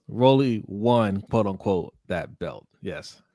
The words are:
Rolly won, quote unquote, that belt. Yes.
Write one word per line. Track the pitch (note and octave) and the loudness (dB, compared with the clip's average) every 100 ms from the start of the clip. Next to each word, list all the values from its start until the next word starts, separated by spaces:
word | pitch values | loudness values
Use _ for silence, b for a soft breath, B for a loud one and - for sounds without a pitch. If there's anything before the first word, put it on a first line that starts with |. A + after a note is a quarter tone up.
| - | -12
Rolly | G#2+ C3 C3+ C3+ A2 - | 2 4 6 2 -2 -6
won, | G2+ A#2 A#2+ G#2 G2 | -2 2 4 2 -2
quote | - A2+ G2+ | -2 0 0
unquote, | F#2+ G#2 F#2 D#2+ - - | -2 -2 -2 -2 -12 -8
that | F2 D2 - | -6 -6 -10
belt. | E2+ - - _ | -10 -10 -18 _
Yes. | F#2+ D2+ - - _ | -10 -10 -14 -20 _